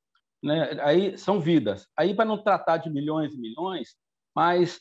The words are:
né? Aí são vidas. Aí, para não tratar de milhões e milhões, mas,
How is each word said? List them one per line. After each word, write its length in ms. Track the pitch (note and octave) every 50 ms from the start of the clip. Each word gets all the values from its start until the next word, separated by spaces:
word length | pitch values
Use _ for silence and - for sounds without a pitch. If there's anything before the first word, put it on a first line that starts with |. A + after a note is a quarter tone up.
| _ _ _ _ _ _ _ _
né? 380 | - C#3+ D3+ E3 D3 C3 D#3 C3
Aí 360 | C#3 D3 F#3 F3+ G3+ F#3+ F#3+ -
são 220 | - F3+ G3+ G3+
vidas. 460 | D3 E3 E3+ D3+ A2 G#2+ G2 - - _ _ -
Aí, 160 | D#3 F#3+ G#3
para 100 | G#3 A3+
não 180 | A3 G#3+ G3+
tratar 360 | - G#3+ F#3 E3 - E3+ E3 E3
de 120 | - E3
milhões 440 | D3+ C#3 C#3+ D3+ D#3 D#3+ D3+ D3+ D3+
e 40 | B2+
milhões, 580 | A#2 A2 A2+ D3+ F3 F#3+ F#3 - A2+ - - _ _ _ _ _ _ _ -
mas, 460 | D3+ D#3+ E3+ F3+ F3+ F3 E3+ - -